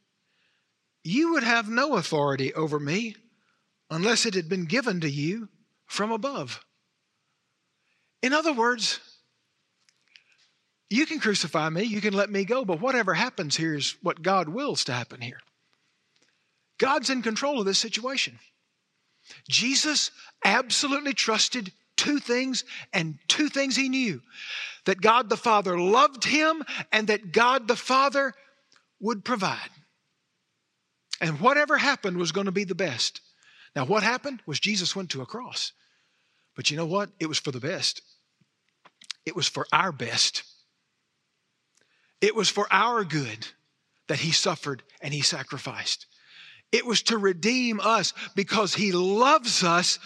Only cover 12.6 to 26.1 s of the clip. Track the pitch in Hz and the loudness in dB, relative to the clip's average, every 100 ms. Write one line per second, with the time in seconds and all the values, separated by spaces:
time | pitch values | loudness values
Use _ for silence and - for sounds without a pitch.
12.6 | 233 156 247 254 196 165 - - 151 - | 0 -2 0 0 2 2 0 -2 -4 -2
13.6 | 165 147 135 - 175 160 165 196 156 208 | -2 -2 -4 -4 -4 -2 2 2 0 -4
14.6 | 285 151 - 123 117 123 120 - - _ | -4 -4 -2 -4 -6 -10 -14 -14 -20 _
15.6 | _ _ _ _ _ _ _ _ _ _ | _ _ _ _ _ _ _ _ _ _
16.6 | _ - 262 294 240 262 226 220 277 277 | _ 0 2 2 0 -2 -2 -2 0 0
17.6 | 196 190 226 214 247 269 - 120 _ _ | 2 0 0 -4 -4 -4 -4 -6 _ _
18.6 | _ _ _ _ _ _ - - - 131 | _ _ _ _ _ _ -20 -20 -2 0
19.6 | 233 269 302 285 - - - - 196 220 | 2 0 2 0 -2 -6 -20 -2 2 2
20.6 | 254 - 285 285 285 226 - 220 - 247 | 2 0 0 0 -2 -2 0 2 0 -2
21.6 | 185 - _ - 294 294 - 240 262 247 | -8 -14 _ -4 0 0 0 -2 0 -4
22.6 | - - - 196 160 147 - - 294 277 | -6 -12 -6 -4 -4 -4 -2 0 0 0
23.6 | 277 247 269 262 240 131 - - - - | -2 0 0 0 0 -2 -8 -16 -12 -10
24.6 | - - - 190 208 233 220 220 240 214 | -10 -6 -2 2 6 4 4 0 4 4
25.6 | 190 175 180 226 294 | 4 0 4 6 6